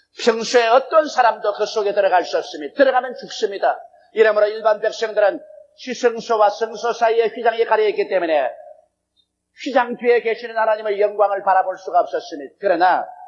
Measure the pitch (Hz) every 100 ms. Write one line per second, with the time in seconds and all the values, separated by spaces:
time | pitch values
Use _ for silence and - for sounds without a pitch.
0 | _ - - 226 220 247 226 240 - 320
1 | 302 - 233 214 214 202 208 226 202 196
2 | 190 175 165 175 - 160 147 - 269 254
3 | 254 - 196 - 208 196 170 135 - _
4 | _ 202 220 208 208 220 214 214 220 -
5 | 226 202 202 294 - - - _ 254 226
6 | 247 226 - 220 208 208 220 220 233 -
7 | 233 226 226 233 233 226 233 220 214 196
8 | 202 190 170 151 127 - - - _ _
9 | _ _ _ _ _ - 294 254 240 240
10 | 240 240 220 226 233 226 220 214 214 202
11 | 208 208 202 196 185 185 185 185 - 170
12 | 165 160 - 156 135 _ 202 170 180 156
13 | - -